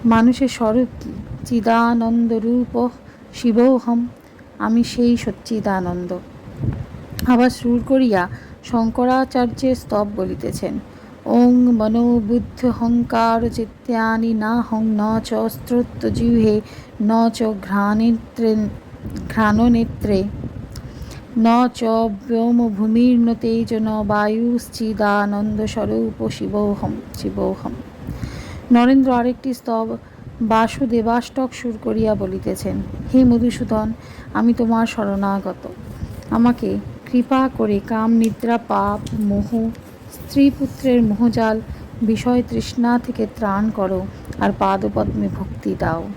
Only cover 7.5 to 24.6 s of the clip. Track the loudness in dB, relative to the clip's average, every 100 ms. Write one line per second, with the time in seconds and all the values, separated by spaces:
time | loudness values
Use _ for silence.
7.5 | 2 0 0 2 2 4 2 0 -6 -16
8.5 | -20 -4 -2 0 0 2 2 0 0 -2
9.5 | 0 0 0 -2 -2 -2 -4 -6 -4 -6
10.5 | -6 -6 -6 -10 -20 -20 -14 0 4 6
11.5 | 6 4 4 2 2 4 2 2 0 -2
12.5 | -2 -2 0 0 0 0 2 2 2 0
13.5 | -4 -8 -10 -4 0 0 0 0 0 0
14.5 | -2 -2 -2 0 0 0 0 0 -2 -2
15.5 | -6 -2 0 0 -4 -4 0 2 4 4
16.5 | 2 -4 -18 -20 -4 0 4 2 2 -4
17.5 | -4 -2 0 2 2 2 0 -4 -2 0
18.5 | 0 -2 -6 -16 -14 -12 -10 -4 2 4
19.5 | 4 4 4 2 -4 0 0 0 -6 -10
20.5 | -10 -14 -14 -14 -14 -14 -16 -6 2 4
21.5 | 6 2 0 0 2 0 -4 -2 0 2
22.5 | 2 2 0 0 4 4 4 2 0 0
23.5 | -2 0 -2 -2 -2 0 2 2 0 0
24.5 | -2